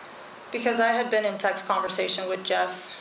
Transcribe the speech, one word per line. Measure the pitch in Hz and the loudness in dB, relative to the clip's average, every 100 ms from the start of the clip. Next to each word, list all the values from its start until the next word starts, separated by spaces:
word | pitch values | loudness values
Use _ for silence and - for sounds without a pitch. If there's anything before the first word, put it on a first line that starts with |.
| - - - - - | -18 -18 -18 -18 -8
Because | 240 233 233 | -2 0 4
I | 226 | 4
had | 233 226 | 4 2
been | 220 208 | 2 2
in | 196 | 2
text | 202 190 - | 0 0 0
conversation | 196 185 - 185 - 185 | 0 0 0 0 0 -2
with | 185 | -2
Jeff | 190 185 185 180 - - | 0 2 0 -2 -12 -14